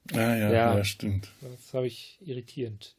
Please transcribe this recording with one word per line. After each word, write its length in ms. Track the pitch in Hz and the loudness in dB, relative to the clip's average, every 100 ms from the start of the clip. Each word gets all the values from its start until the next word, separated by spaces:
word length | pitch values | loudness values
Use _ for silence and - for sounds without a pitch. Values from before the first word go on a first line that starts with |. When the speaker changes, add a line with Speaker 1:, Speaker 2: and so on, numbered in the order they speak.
| - | -6
Speaker 1:
Ah, 40 | 113 113 117 | 0 2 2
ja, 160 | 104 | 4
Speaker 2:
Ja. 240 | 113 117 101 | 4 6 4
Speaker 1:
ja, 60 | |
stimmt. 440 | 101 - 107 98 - - | 2 -2 -2 -2 -4 -12
Speaker 2:
Das 340 | 131 123 - | -16 -16 -8
habe 140 | 131 127 | -4 -4
ich 300 | 117 - - | -6 -14 -16
irritierend 680 | 180 127 120 - 117 101 - | -12 -10 -10 -8 -8 -8 -16